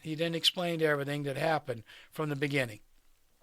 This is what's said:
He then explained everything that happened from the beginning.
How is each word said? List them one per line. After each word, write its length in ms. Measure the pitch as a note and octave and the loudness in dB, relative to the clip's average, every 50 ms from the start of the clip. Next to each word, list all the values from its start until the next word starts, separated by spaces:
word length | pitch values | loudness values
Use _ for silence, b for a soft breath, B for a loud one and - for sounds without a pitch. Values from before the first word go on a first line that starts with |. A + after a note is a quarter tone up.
He 120 | - D#3+ D#3 | -6 -6 -2
then 200 | D3 E3 E3+ E3 | -2 0 0 0
explained 480 | E3 D#3 - - F#3+ F3+ F3 E3+ D#3+ | 2 0 0 0 2 -2 0 2 4
everything 420 | D#3+ D#3 D3+ C#3+ C#3 C#3 C#3+ D3 C#3+ | 4 4 4 4 2 -2 -2 -2 -2
that 120 | C#3+ C3+ | -4 -2
happened 460 | C3+ D3+ D#3+ D#3+ D3 - - B2 A2 - B B B B B | 0 2 2 2 2 0 -2 -8 -8 -8 B B B B B
from 160 | B - D#3+ D3+ | B -4 -2 -2
the 80 | D3 | 0
beginning. 440 | C#3 D3 C#3+ C#3 C#3+ C3 A#2 G#2+ - - _ _ - _ - _ _ _ _ _ _ | 0 0 0 2 2 0 0 -4 -14 -18 _ _ -20 _ -20 _ _ _ _ _ _